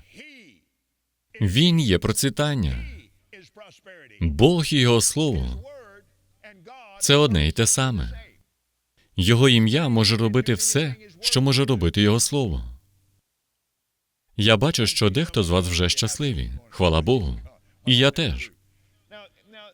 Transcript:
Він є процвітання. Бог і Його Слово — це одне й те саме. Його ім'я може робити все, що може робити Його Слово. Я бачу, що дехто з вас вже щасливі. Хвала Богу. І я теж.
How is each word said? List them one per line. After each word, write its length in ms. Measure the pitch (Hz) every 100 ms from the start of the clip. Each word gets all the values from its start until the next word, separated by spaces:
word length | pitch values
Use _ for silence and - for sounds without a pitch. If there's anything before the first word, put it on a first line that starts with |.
| - 185 302 269 180 95 _ _ _ _ _ _ _ -
Він 380 | 101 92 175 165
є 180 | 127 85
процвітання. 920 | - - 139 - 147 139 78 62 - - - _ _ 196 170 208 202 - 190 175 135 104
Бог 440 | 85 73 131 175 151
і 140 | 151
Його 220 | 123 117
Слово — 600 | - 147 151 92 62 62 - 269 220 202 196 _ _ _ 214 196 160 - - -
це 160 | - 143
одне 320 | 147 90 76
й 40 |
те 160 | - 113
саме. 560 | - 131 107 64 58 - _ _ _ _ _ _ _ _ -
Його 340 | 92 117 135
ім'я 400 | 117 110 135 151
може 280 | 113 104 110
робити 360 | 113 117 127
все, 420 | 107 - 139 156 123 - -
що 200 | - 131
може 240 | 135 131 139
робити 360 | 120 85 101
Його 180 | 104 117
Слово. 580 | - 143 117 69 - - _ _ _ _ _ _ _ _ _ _ _ _ _ _ _ -
Я 200 | 107 110
бачу, 300 | 143 165 107
що 220 | - 107
дехто 340 | 101 165 117
з 60 | 85
вас 180 | 90 90
вже 220 | 87 90
щасливі. 640 | - 110 - 147 87 60 62 -
Хвала 320 | - 90 80
Богу. 380 | 82 127 78 60 - _ _ _ -
І 120 | 123
я 140 | 135
теж. 400 | 143 170 - - _ _ _ _ _ _ 208 202 _ 196 220 208